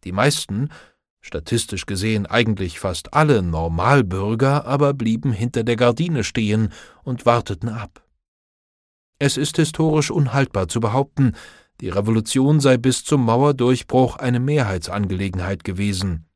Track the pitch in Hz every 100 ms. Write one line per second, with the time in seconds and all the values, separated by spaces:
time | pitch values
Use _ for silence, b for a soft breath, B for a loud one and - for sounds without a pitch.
0 | - 92 131 147 - 98 143 B B B
1 | _ _ - - 78 117 - 95 - 98
2 | 107 107 101 110 113 104 92 - 95 92
3 | - 143 151 123 90 80 82 82 98 139
4 | 104 92 101 113 135 143 - 139 143 139
5 | 113 113 139 101 120 123 117 117 123 117
6 | 175 151 107 - 107 107 110 B B B
7 | - 123 - 120 - 90 117 110 107 -
8 | _ _ _ _ _ _ _ _ _ _
9 | _ _ 143 131 143 - 156 - 160 151
10 | 147 - 135 135 135 101 90 120 110 123
11 | 139 - 131 B B B B _ - 92
12 | 101 110 110 131 135 156 139 127 127 123
13 | - 147 117 120 143 139 120 127 - 127
14 | 131 - 127 123 131 147 113 92 - 98
15 | 101 92 98 90 90 98 - 92 101 95
16 | 95 82 -